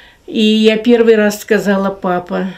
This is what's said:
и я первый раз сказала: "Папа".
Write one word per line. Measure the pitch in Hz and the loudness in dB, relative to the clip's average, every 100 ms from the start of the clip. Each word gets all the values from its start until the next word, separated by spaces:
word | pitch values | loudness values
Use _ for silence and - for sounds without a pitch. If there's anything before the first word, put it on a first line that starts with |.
| - _ - | -20 _ -8
и | - | -2
я | 214 220 214 220 | 0 2 2 2
первый | 233 233 226 220 | 2 2 4 2
раз | 208 202 | 2 -2
сказала: | - 208 180 196 196 | -4 -2 0 -2 -2
"Папа". | 196 185 180 175 190 185 | -4 -4 -4 -6 -8 -8